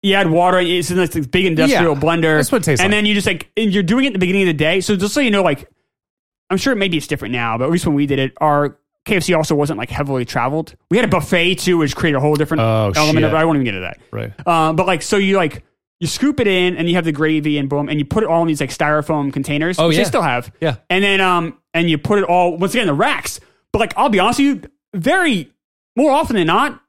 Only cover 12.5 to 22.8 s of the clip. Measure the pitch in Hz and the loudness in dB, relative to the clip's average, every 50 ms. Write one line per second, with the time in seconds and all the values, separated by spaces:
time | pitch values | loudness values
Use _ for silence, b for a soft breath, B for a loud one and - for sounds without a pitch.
12.5 | - 110 113 113 110 110 110 101 95 151 151 151 156 - - - - 156 160 165 | 0 0 2 2 2 2 0 0 0 2 2 2 2 2 2 2 2 2 2 2
13.5 | 160 143 131 117 98 92 92 87 - - _ _ - 110 113 110 101 - - 180 | 2 0 0 -2 -4 -6 -8 -10 -12 -14 _ _ -10 -10 -10 -10 -12 -8 -2 0
14.5 | 170 165 156 160 160 160 185 180 185 160 - - - 202 196 190 190 196 175 151 | 2 2 2 2 2 0 0 0 0 -2 -2 -2 0 0 2 2 2 2 0 -2
15.5 | - - - _ _ _ _ _ _ _ 175 151 - - 262 285 294 294 240 208 | -4 -10 -20 _ _ _ _ _ _ _ -8 -6 -4 -2 0 0 0 2 0 2
16.5 | 190 185 180 180 180 - 165 170 170 180 165 165 151 135 156 156 156 156 147 156 | 2 2 2 0 0 -2 -2 0 0 0 0 -2 -2 -2 -2 -2 -2 0 0 -2
17.5 | 147 147 139 135 143 143 143 - 151 151 143 143 - 220 220 151 165 170 170 165 | -2 -2 -2 -2 -4 -4 -4 -4 -4 -4 -4 -2 -2 -2 0 0 0 0 0 0
18.5 | 156 143 151 127 - - 156 147 151 151 147 - 165 151 143 139 131 139 139 151 | -2 -2 -4 -6 -4 -2 0 0 0 0 0 -2 -2 -2 -2 -4 -4 -6 -6 -4
19.5 | 147 147 156 175 185 175 160 170 156 165 202 185 - 247 175 147 123 123 120 - | -4 -2 -2 -2 0 0 2 2 2 2 0 0 0 0 0 0 -2 -2 -4 -8
20.5 | - _ 165 156 127 - _ _ 175 185 202 202 196 190 190 185 180 175 170 - | -10 _ -4 -4 -4 -4 _ _ 0 0 2 2 2 2 2 2 2 0 0 -4
21.5 | - _ _ _ _ 165 170 175 156 147 - - 208 208 190 - 175 180 180 175 | -10 _ _ _ _ -2 0 0 0 -2 0 0 0 0 2 2 2 2 2 2
22.5 | 165 170 185 190 - 240 | 0 -2 -4 -2 0 0